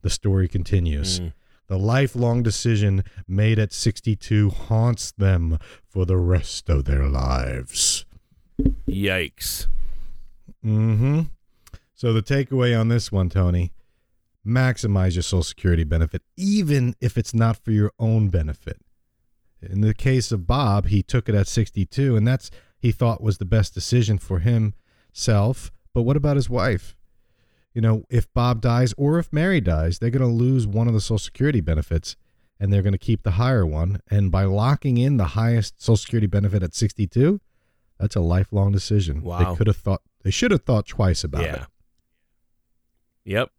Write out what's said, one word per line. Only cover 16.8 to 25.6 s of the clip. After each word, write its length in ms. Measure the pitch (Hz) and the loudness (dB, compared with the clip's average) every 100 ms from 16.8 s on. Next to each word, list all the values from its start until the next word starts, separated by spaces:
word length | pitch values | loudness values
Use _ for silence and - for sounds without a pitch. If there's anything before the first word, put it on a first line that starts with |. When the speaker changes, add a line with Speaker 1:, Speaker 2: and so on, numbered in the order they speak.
| 123 120 | 0 -2
Speaker 1:
if 160 | 123 - | -4 -2
it's 180 | 110 | -4
not 280 | 113 113 110 | 0 0 0
for 60 | - | -2
your 220 | 107 104 - | 0 0 0
own 300 | 113 113 107 | 0 2 2
benefit. 520 | 92 78 71 - - _ _ _ _ _ _ _ _ | 0 -2 -6 -12 -14 _ _ _ _ _ _ _ _
In 200 | 92 92 | -8 0
the 140 | 110 | 0
case 380 | 107 135 131 113 | 2 0 0 0
of 140 | 110 87 | -4 -2
Bob, 400 | 123 131 101 98 | 0 2 2 2
he 140 | 101 | 0
took 260 | - 123 - | 2 -2 0
it 60 | |
at 120 | 104 95 | 0 0
sixty-two, 680 | - 107 - 92 - 139 113 | 0 -2 -2 -4 -2 0 2
and 100 | 110 | 2
that's, 240 | 127 - - _ _ | 0 -4 -20 _ _
he 120 | 120 | -2
thought, 320 | - 117 110 | 2 0 0
was 160 | 110 101 | -2 -2
the 60 | |
best 300 | 95 110 98 | 0 2 2
decision 440 | - - 123 107 104 | -2 0 0 2 0
for 220 | - 92 | -2 -2
himself. 1300 | 92 117 107 - _ _ _ - - 107 104 131 | 0 2 0 -4 _ _ _ -8 0 2 2 -2